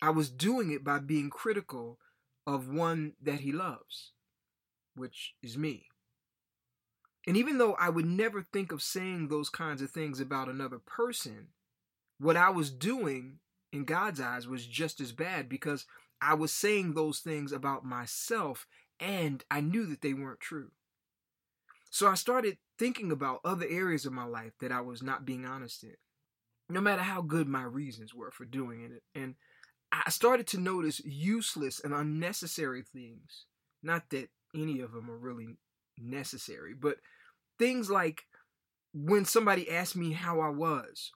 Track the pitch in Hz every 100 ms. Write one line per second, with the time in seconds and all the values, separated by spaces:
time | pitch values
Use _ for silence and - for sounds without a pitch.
0 | 156 160 139 127 190 254 180 143 139 143
1 | 139 156 143 - 220 202 - 127 117 120
2 | _ _ _ _ 147 139 127 151 165 160
3 | 151 - 143 143 139 156 185 120 - -
4 | - _ _ _ _ _ _ _ _ 131
5 | 127 - - - 123 131 156 120 - _
6 | _ _ _ _ _ _ _ _ _ _
7 | _ _ 170 196 269 269 226 - 175 165
8 | 165 180 240 202 170 202 190 147 - 185
9 | 185 175 147 151 143 - 156 139 135 160
10 | 151 131 135 135 131 135 131 123 - -
11 | 240 226 - 107 107 _ _ _ _ _
12 | _ - 151 170 185 180 143 127 180 262
13 | 160 131 131 147 _ _ _ 143 139 170
14 | 208 143 123 123 120 127 120 120 160 -
15 | 123 117 175 175 127 135 151 139 - -
16 | _ _ 143 156 156 - 202 208 180 151
17 | 156 143 165 151 139 139 139 135 131 123
18 | 113 - - 226 151 123 - - _ -
19 | 185 190 156 135 - 143 151 220 190 139
20 | 139 135 139 117 - 156 - _ _ _
21 | _ _ _ _ _ _ - - _ -
22 | 202 185 - 254 220 170 _ - 247 240
23 | 185 139 135 127 170 180 180 180 185 151
24 | 135 127 120 117 113 - 127 123 123 117
25 | 135 135 135 127 127 131 120 - 110 -
26 | _ _ _ _ _ _ - 180 202 185
27 | 190 185 156 160 139 135 123 131 143 113
28 | 110 120 104 - 117 131 123 117 120 120
29 | - - 131 - _ _ - _ _ -
30 | - - 233 247 - 190 180 185 156 -
31 | 147 139 180 226 - - 135 - 143 143
32 | 151 156 175 - 170 - 139 127 - 127
33 | 117 117 - - - _ _ _ 156 170
34 | - 135 120 _ _ 156 156 131 120 117
35 | 117 117 123 120 113 - _ _ _ -
36 | 120 139 - 127 - - 85 127 147 -
37 | - - - _ _ - 240 254 202 196
38 | 165 156 - - _ _ _ _ _ 151
39 | 151 208 185 226 208 185 160 170 180 180
40 | 165 160 175 165 156 143 165 139 113 -
41 | -